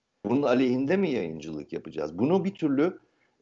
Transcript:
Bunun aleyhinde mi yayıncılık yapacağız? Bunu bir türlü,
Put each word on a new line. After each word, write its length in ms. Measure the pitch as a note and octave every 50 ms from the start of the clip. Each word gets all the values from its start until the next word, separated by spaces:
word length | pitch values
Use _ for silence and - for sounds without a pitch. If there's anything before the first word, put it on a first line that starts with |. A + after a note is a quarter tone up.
| _ _ _ _ -
Bunun 180 | G#2 B2 C#3+
aleyhinde 540 | C#3+ A#2+ B2 B2+ C3+ B2 B2 B2+ C#3 C#3+ F#3
mi 140 | G3+ F#3+ D#3+
yayıncılık 600 | B2+ G#2 F2 D#2+ D#2+ D#2 D2+ D#2+ D#2 D2+ D2 -
yapacağız? 460 | E2 C#2+ - D#2+ D#2 D#2 D2+ D#2 E2 F#2
Bunu 260 | B2 D#3 F#3 F#3+ E3+
bir 100 | G3 G3
türlü, 440 | - D#3+ C#3+ C3+ C3+ D#3 F3+ - - _ _ _ _ _ _ _ -